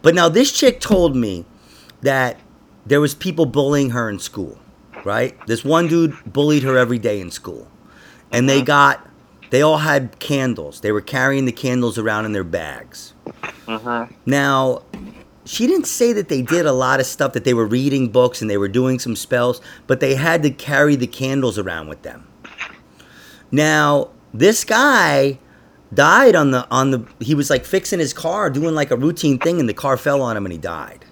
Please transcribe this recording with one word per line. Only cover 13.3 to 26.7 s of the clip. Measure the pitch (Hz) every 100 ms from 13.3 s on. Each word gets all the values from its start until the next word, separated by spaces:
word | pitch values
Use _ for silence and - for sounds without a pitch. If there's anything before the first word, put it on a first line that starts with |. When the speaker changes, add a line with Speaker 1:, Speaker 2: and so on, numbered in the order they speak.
| - - - -
Speaker 2:
Mm-hmm. | 110 120 117 120 - -
Speaker 1:
Now, | 139 139 135 131 117 - - - - - _
she | - - 247
didn't | 370 -
say | - 240
that | 214 185
they | 139
did | 120 170 151
a |
lot | 127 127 135
of | 127
stuff, | - 139
that | 120
they | 127
were | 120 107
reading | 123 139 135 123
books | 123 123 -
and | 107
they | 101
were | 98
doing | 113 127 127
some | 123 107
spells, | - 123 123 120 - - -
but | 123
they | 139
had | 135 160 165
to | 147
carry | 139 - 139 147
the | 139 123
candles | - 135 139 127 104
around | 92 82 78
with | 76
them. | - 62 - _ - - - - _ _ - - - - _
Now, | 139 156 151 147 143 - - _
this | 107 185 226
guy | - 220 285 247 165 143 139 131 _ _ _ _ _
died | 104 147 208 262
on | 175 143
the, | 127
on | 120